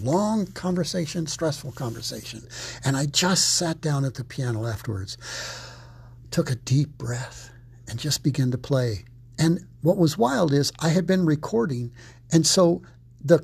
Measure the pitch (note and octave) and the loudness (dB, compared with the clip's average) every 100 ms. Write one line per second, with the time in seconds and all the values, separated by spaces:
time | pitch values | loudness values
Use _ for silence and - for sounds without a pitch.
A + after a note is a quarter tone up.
0 | A#2 F3+ G#3 A3 F3+ - F3+ F3+ D#3+ F3+ | 0 2 2 0 -2 -4 -2 -2 -2 -4
1 | D#3 F3+ D#3+ - D#3+ D3 C#3 - B2 A2+ | -4 -4 -6 -2 -2 -2 -8 -8 -8 -6
2 | - A#2 - A2+ - - - - C3+ C3+ | -8 -10 -12 -14 -14 -14 -12 -4 -2 0
3 | D3 - F#3 F3+ - - E3+ D#3+ D#3 C#3 | 0 2 2 2 2 0 -2 -2 -2 0
4 | C3+ B2 A#2+ - B2 A2 A2+ G#2+ A#2 G2 | -2 -4 -8 -6 -4 -2 -4 -6 -6 -8
5 | F#2+ - - - - - - - - - | -8 -12 -12 -12 -12 -12 -16 -18 -20 -20
6 | - - - - C#3+ A#2 - C#3 D3 - | -20 -20 -4 -2 0 -4 2 2 2 -4
7 | B2 B2 - - - - - - - A#2 | -6 -6 -8 -14 -20 -20 -20 -20 -12 -6
8 | D3 - D3 C3 B2+ B2 - C3+ A#2+ G2 | -4 -2 0 2 0 -2 0 0 0 -4
9 | - - - - D#3+ F3+ - - D#3 G3+ | -10 -20 -12 0 2 2 -4 -2 2 4
10 | D#3+ G3 A#3+ C4 E3 C#3+ C3+ - D#3+ E3+ | 2 4 2 4 4 2 0 0 2 2
11 | E3+ F#3 E3 D3 - A3+ G#3 B2 A#2+ - | 2 2 4 2 0 -2 0 -4 -8 -12
12 | - - - D#3+ D#3 F#3+ E3+ F3+ - - | -20 -20 2 4 4 6 4 4 -4 -20
13 | - - C#3+ D#3+ | -20 -6 4 4